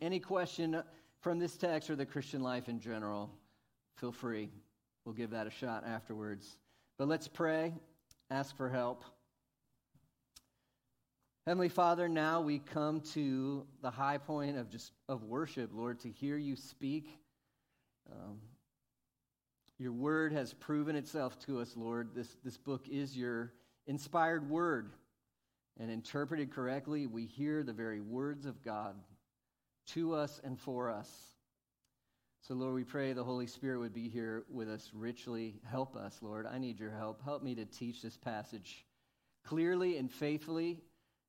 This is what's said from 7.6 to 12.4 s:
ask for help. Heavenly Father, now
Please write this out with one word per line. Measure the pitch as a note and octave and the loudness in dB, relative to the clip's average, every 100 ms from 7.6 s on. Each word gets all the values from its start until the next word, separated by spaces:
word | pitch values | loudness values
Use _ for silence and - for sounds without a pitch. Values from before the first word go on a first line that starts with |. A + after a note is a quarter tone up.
| E3 E3 - _ _ - - | 4 -2 -10 _ _ -20 -2
ask | C3+ C#3 - | 0 0 0
for | C3 | 0
help. | B2+ B2 B2 - - _ _ _ _ _ _ _ _ _ _ _ - - _ _ _ _ _ _ _ _ _ - | 2 2 0 -8 -20 _ _ _ _ _ _ _ _ _ _ _ -20 -20 _ _ _ _ _ _ _ _ _ 2
Heavenly | F3+ F3+ | 4 6
Father, | - F3 E3+ F3 | 8 8 8 6
now | D#3+ D#3 E3 | 6 6 6